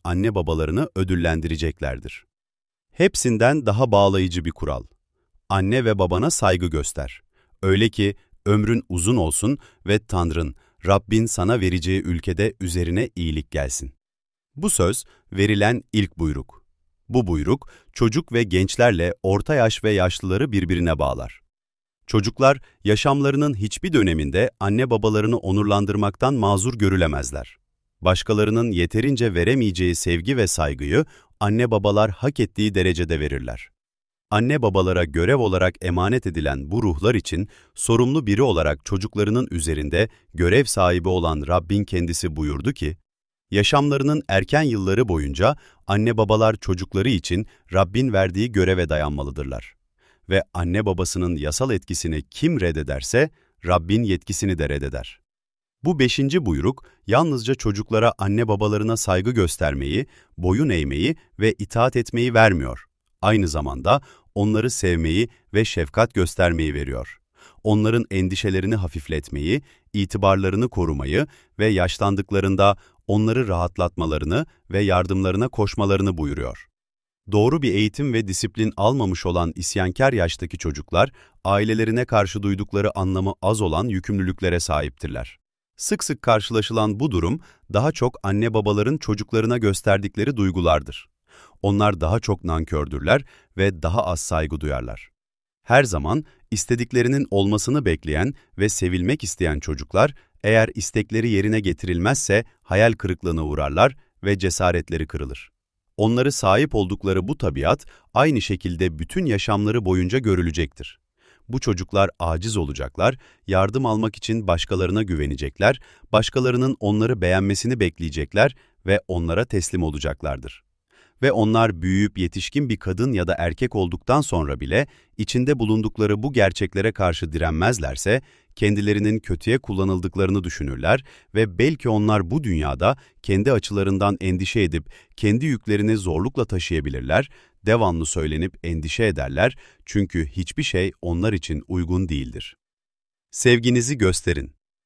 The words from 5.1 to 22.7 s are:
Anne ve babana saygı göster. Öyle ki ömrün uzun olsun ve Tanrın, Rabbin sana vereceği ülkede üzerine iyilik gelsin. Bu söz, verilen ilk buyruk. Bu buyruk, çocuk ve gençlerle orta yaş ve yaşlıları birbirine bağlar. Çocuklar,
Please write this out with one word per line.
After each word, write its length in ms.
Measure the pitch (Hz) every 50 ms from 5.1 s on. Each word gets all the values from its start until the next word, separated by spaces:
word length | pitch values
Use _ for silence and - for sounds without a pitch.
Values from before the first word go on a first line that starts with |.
| _ _ _ _ _ _ _ _
Anne 360 | 98 98 95 98 117 131 120
ve 140 | 113 107 98
babana 320 | 92 87 87 90 120 165
saygı 360 | - - - 92 92 87 90
göster. 540 | 85 76 76 71 - - 73 69 62 - - _ _ _ _ _ _ _ _ -
Öyle 260 | 95 95 101 113 113
ki 280 | - - 101 101 101 - _ _ _ _ _
ömrün 360 | 101 104 107 104 107 117 117 - _
uzun 280 | 90 87 82 107 123
olsun 420 | 117 85 80 - - 101 113 143 139 - - _ _ _
ve 120 | 92 101 107 -
Tanrın, 480 | - - 90 85 85 78 85 80 71 60 - _ _ _ _ -
Rabbin 400 | 90 98 98 - 101 110 113 113
sana 340 | 110 - - 90 104 123 117
vereceği 420 | 95 92 90 90 78 90 95 98 -
ülkede 520 | - 87 82 - 101 87 80 101 113 - -
üzerine 500 | 95 87 82 90 87 85 87 101 120 - -
iyilik 340 | 90 85 80 76 76 73 -
gelsin. 440 | - 76 71 67 - - - 65 - _ _ _ _ _ _ _ _ _ _ _ _
Bu 140 | 139 175 208
söz, 340 | - - 175 - 226 - - - _ _ _ _ -
verilen 500 | 95 101 101 107 101 101 107 - - - _ -
ilk 260 | 107 98 - - -
buyruk. 400 | 82 78 71 67 64 - - - _ _ _ _ _ _ _ _ _ -
Bu 180 | - 127 117
buyruk, 440 | 87 85 78 73 82 120 143 - - - - _ - _
çocuk 400 | - 120 113 107 - - - 117
ve 100 | 117 117
gençlerle 720 | 98 90 92 95 95 - - 120 120 104 85 85 90 - - -
orta 320 | 95 98 101 - - 156
yaş 300 | 135 117 113 - - -
ve 60 | 107
yaşlıları 600 | 107 95 90 92 - - - 92 92 107 147 139 104
birbirine 460 | 98 90 82 92 87 87 85 78 71
bağlar. 420 | 73 67 64 58 62 58 - - _ _ _ _ _ _ _ _ _ _ _ _ _
Çocuklar, 540 | - - 107 95 110 - - 135 135 143 135 - _